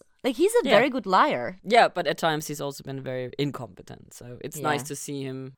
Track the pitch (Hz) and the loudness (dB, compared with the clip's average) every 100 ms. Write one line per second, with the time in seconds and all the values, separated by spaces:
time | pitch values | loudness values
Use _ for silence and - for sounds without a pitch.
0 | _ _ 247 226 381 466 285 214 269 254 | _ _ -4 2 2 4 6 6 4 0
1 | 190 185 294 147 117 92 185 233 175 180 | 2 4 4 2 -4 -8 2 6 6 4
2 | 156 160 165 151 156 143 143 139 - 135 | -2 0 0 0 -4 -6 -8 -8 -10 -10
3 | 131 127 123 - 143 131 113 90 - 57 | -6 -6 -6 -4 -4 -4 -10 -14 -18 -18
4 | - - 120 123 - 151 147 147 139 143 | -18 -18 -16 -12 -10 -4 -2 -2 -4 -10
5 | - 143 135 131 131 | -8 -8 -8 -8 -8